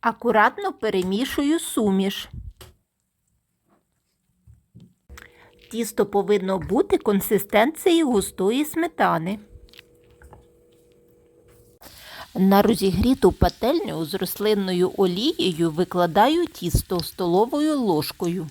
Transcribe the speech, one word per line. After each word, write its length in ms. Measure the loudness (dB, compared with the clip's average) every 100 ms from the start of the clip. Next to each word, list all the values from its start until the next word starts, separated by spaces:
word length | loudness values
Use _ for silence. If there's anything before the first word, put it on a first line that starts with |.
Акуратно 720 | -4 -4 0 4 2 2 -8
перемішую 840 | -6 -2 -2 -2 -2 -4 -2 0 -2
суміш. 680 | -2 -2 0 2 0 -4 -12 -14 -16 -18 -20 _ _ _ _ _ _ _ _ _ _ _ _ _ _ _ _ _ _ -20 _ -20 -20 _ _ -20 -20 _ -20 _ -12
Тісто 360 | -6 -6 -2 0
повинно 520 | 0 2 0 0 -4
бути 400 | -2 0 2 0
консистенції 1040 | 2 0 2 -2 2 2 2 2 2 4
густої 640 | 4 2 -2 -2 -2 0
сметани. 760 | -2 -2 -4 0 0 0 -2 -8 -12 -20 -20 -20 _ _ _ _ -20 -20 _ _ _ _ _ _ _ _ _ _ _ _ _ _ -20 -20 -20 -20 -12
На 280 | 0 4 4
розігріту 680 | 4 2 0 0 2 4 4
пательню 720 | 4 0 0 -2 -2 -2 -6
з 100 | -6
рослинною 760 | -6 -8 -4 0 0 0 0 0 2
олією 760 | 0 0 -2 0 -2 0 -2
викладаю 760 | 0 -4 0 0 4 4 2 -2
тісто 540 | -4 -2 -2 0 -6
столовою 760 | -6 -4 0 2 2 0 0 0
ложкою. 680 | 0 0 -2 -6 -6 -4 -8